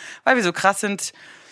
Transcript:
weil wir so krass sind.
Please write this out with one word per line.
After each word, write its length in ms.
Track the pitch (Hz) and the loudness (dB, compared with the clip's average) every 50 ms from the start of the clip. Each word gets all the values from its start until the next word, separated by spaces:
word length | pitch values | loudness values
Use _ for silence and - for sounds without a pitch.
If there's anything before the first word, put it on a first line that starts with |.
| - - - - | -18 -18 -10 -2
weil 140 | - - 262 | 2 2 2
wir 80 | 247 202 | 4 2
so 80 | 175 | 0
krass 260 | 165 - - 190 196 - | 0 2 2 2 2 2
sind. 340 | - 202 202 - - - - - - - - - - - | -2 -4 -4 -6 -8 -10 -12 -16 -20 -20 -20 -20 -20 -20